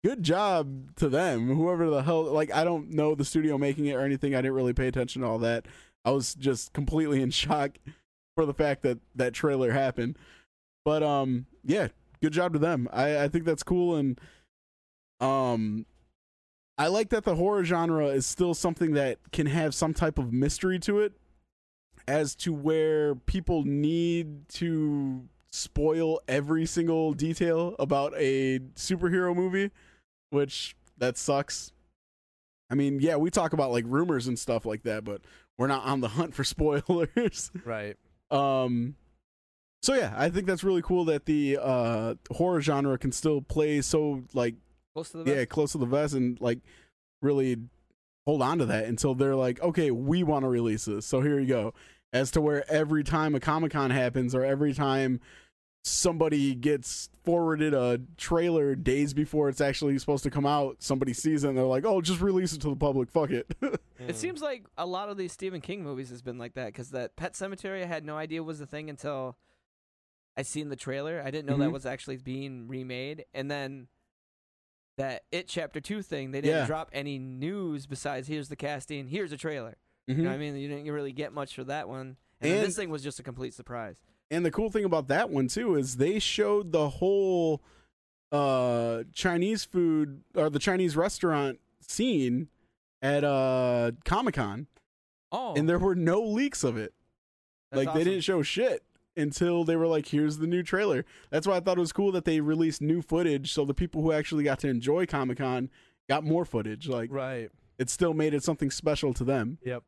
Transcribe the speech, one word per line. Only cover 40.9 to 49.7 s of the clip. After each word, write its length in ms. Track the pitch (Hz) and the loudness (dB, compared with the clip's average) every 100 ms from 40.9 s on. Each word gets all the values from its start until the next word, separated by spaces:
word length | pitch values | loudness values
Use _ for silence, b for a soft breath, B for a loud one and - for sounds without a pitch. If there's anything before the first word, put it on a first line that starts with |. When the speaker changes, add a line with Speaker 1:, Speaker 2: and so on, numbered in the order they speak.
| 180 165 | 2 2
Speaker 1:
that 180 | 147 | 0
the, 340 | - 151 143 139 | 2 2 4 2
uh, 520 | 127 127 117 110 113 - - | 2 2 2 0 -2 -6 -8
horror 280 | 123 175 170 | 0 2 4
genre 380 | 143 139 139 131 | 2 2 2 0
can 140 | 139 | -2
still 280 | - 156 143 | 0 0 0
play 400 | 135 156 151 147 | 0 0 2 2
so, 440 | 131 160 151 135 123 | 2 2 2 -2 -4
like, 220 | 127 120 113 _ _ _ | 0 0 -2 _ _ _
Speaker 3:
Close 160 | 156 165 | -12 -10
to 80 | 165 | -4
the 80 | 160 | 0
Speaker 1:
yeah, 60 | 143 | 0
Speaker 3:
vest. 80 | 120 | 0
Speaker 1:
close 220 | 156 147 | 0 0
to 60 | 156 | 0
the 60 | 120 | 0
vest 280 | 139 151 | 2 2
and, 260 | 139 123 120 | 2 0 0
like, 180 | 123 117 b b b _ _ _ | -2 -2 b b b _ _ _
really 380 | 139 139 131 120 120 _ _ _ _ _ - | 2 2 2 -2 -6 _ _ _ _ _ -2
hold 140 | 151 | 2
on 160 | 131 170 | 2 2
to 60 | |
that 220 | 123 104 110 | 2 0 0
until 280 | 113 147 | 0 0
they're 220 | 127 139 135 | 2 2 2
like, 240 | 127 123 | 0 0
"Okay, 300 | 175 | 0